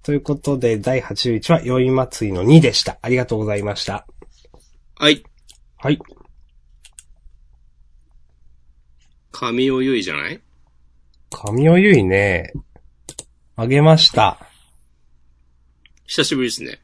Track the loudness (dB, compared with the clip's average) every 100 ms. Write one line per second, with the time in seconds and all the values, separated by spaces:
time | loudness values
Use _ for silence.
0 | -2 -4 -4 -6 -4 -2 -2 -2 -2 -4
1 | -4 -6 -4 -4 0 -2 0 0 0 0
2 | -2 -6 -6 -2 6 8 8 0 -4 -8
3 | -4 -2 -2 -4 -4 -4 -6 -8 -8 -10
4 | -12 -20 -20 _ -20 -20 _ _ _ 0
5 | 0 0 -4 _ -20 -20 _ _ -4 -4
6 | -6 -20 -20 -20 _ _ _ _ -20 -20
7 | _ -20 -20 -20 _ _ _ _ _ _
8 | _ _ _ _ -20 _ _ _ _ _
9 | _ _ _ -10 -6 -2 0 0 -2 -2
10 | -4 -6 -8 -12 _ _ _ _ _ _
11 | _ _ _ -12 -6 0 4 6 6 4
12 | 4 2 0 -2 -6 -16 -18 -20 -20 _
13 | -20 -20 -20 _ _ -8 -2 4 4 4
14 | 4 2 0 0 -20 _ _ _ _ _
15 | _ _ _ _ _ _ _ _ _ _
16 | -10 -4 -2 -2 -4 -6 -14 -18